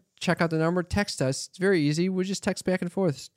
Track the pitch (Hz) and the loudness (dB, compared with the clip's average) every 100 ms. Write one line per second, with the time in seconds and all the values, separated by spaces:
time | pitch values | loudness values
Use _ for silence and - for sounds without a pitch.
0 | _ _ - 175 165 160 160 180 165 202 | _ _ -2 0 2 2 2 0 0 -2
1 | 202 - 131 135 - - 190 185 147 151 | -2 -2 -2 -2 -8 -2 2 4 2 2
2 | 185 185 185 190 208 - - 180 175 - | 0 0 -2 -2 -2 -2 -2 -2 -2 0
3 | 180 139 - | -2 -2 -10